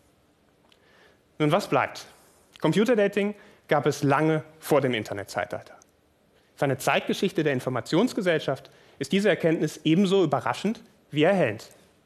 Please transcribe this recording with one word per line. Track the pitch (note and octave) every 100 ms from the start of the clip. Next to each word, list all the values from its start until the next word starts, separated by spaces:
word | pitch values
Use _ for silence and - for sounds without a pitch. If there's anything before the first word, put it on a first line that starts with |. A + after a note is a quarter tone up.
| _ _ _ _ _ _ _ _ _ _ _ _ _ -
Nun, | D3+
was | F3+ -
bleibt? | C#3 G2+ - - - _ _ _ -
Computerdating | D#3 F#3 A#3 A3+ G3 G3+ G3+ G#3 - _ -
gab | D3+ -
es | -
lange | C#3+ C#3 D#3 D#3 - -
vor | - D3
dem | B2+
Internetzeitalter. | A#2 G#2 G2+ G2 - F#2 - - - _ _ _ _ _ _ _
Für | - C#3+
eine | C3
Zeitgeschichte | - D#3 - - G3 -
der | D3+
Informationsgesellschaft | B2+ C3 B2+ - D#3+ B3 - F3+ D#3+ - C3 - _ _ -
ist | C#3
diese | G3 G#3
Erkenntnis | D#3+ E3 - - -
ebenso | D#3 E3 G3 G3
überraschend | D#3+ C3+ A#2 B2 G3 A3+ - _ -
wie | C#3+
erhellend. | D#3 G3 C3+ G#2+ - - _ _